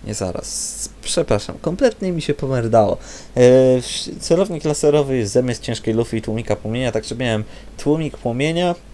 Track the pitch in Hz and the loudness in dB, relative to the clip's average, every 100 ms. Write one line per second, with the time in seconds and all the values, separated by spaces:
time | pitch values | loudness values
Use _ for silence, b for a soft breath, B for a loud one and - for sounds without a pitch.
0 | - 101 95 85 - - - - - - | -8 -6 -4 -6 -8 -8 -8 -8 -12 -12
1 | - - 151 104 - - - 180 262 - | -4 -2 0 0 -2 -6 -6 0 0 0
2 | 185 170 - 143 135 131 113 113 104 - | -4 -2 -2 -4 -2 -2 4 4 4 0
3 | B B B 127 123 131 131 127 120 - | B B B 6 8 8 6 4 0 -8
4 | - - - 170 190 160 151 151 151 147 | -8 -10 0 2 2 -2 -2 2 4 4
5 | 139 131 104 127 127 117 - 113 - 113 | 2 -2 0 0 0 -4 -4 -4 -2 0
6 | 117 113 110 110 110 104 107 117 127 113 | 0 -2 -4 -6 -4 -4 -2 -2 -2 -2
7 | - 123 127 110 110 B B - - 156 | -6 -4 -2 -2 -4 B B -6 -2 0
8 | 151 - 120 120 147 165 180 175 - | -2 -6 -6 -2 -2 0 -2 -2 -8